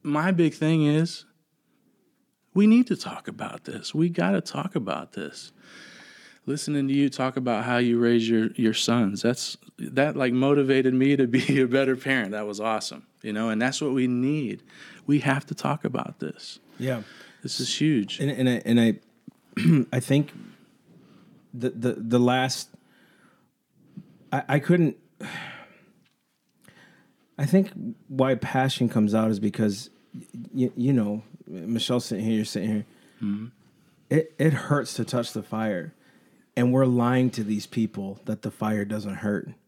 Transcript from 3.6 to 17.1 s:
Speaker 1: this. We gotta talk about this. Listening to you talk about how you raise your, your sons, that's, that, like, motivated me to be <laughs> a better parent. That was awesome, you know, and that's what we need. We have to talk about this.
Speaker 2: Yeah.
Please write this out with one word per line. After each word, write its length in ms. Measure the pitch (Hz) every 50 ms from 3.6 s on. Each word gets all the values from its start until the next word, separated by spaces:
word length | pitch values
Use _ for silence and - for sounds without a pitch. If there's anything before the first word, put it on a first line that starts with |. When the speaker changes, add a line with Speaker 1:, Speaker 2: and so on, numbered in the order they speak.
| _
Speaker 1:
this. 280 | - - - - - -
We 140 | 151 160 175
gotta 300 | 170 - 175 185 202 180
talk 340 | - - - - 139 190 -
about 360 | 160 110 98 73 76 - - -
this. 380 | 101 82 71 - - - - _ _ _ - - - - - - - - - - - - - - _ _
Listening 420 | - 139 147 - - 147 143 139
to 60 | 135 135
you 160 | 139 143 135
talk 260 | - - 127 131 127
about 260 | 135 127 123 113 104 113
how 120 | 123 123
you 220 | 120 123 120 120 117
raise 280 | 120 117 120 117 113 113
your, 180 | 117 110 113 110 -
your 180 | - 120 110 107
sons, 480 | - - - 117 120 113 98 104 95
that's, 360 | - 117 127 - - - - _ _ - _
that, 380 | - - - 131 135 139 151 -
like, 160 | 143 131 127
motivated 600 | 120 127 131 139 143 143 139 131 135 135 131 131 127
me 240 | 127 131 139 143
to 100 | 135 131
be 320 | 120 113 127 - - 135 139
<laughs> 0 |
a 60 | 131
better 300 | 120 123 135 139 131 131
parent. 340 | 127 - 135 135 127 110 98
That 160 | 104 107 107
was 140 | 104 104 101
awesome, 460 | 107 113 110 107 - - - - - _ _ _
you 120 | - 110 104
know, 160 | 107 113 113
and 120 | 110 110
that's 200 | 120 131 143 -
what 100 | 151 143
we 160 | 131 135 127
need. 560 | 127 123 123 127 135 151 156 139 104 101 - _ _ - - - - - - _
We 140 | - 147 143
have 260 | - 139 135 143 -
to 80 | - 160
talk 280 | - - 143 143 151 -
about 360 | - 127 - - - - _
this. 400 | - - - - - - - - _ _ -
Speaker 2:
Yeah. 240 | - 120 131 127 113 104 -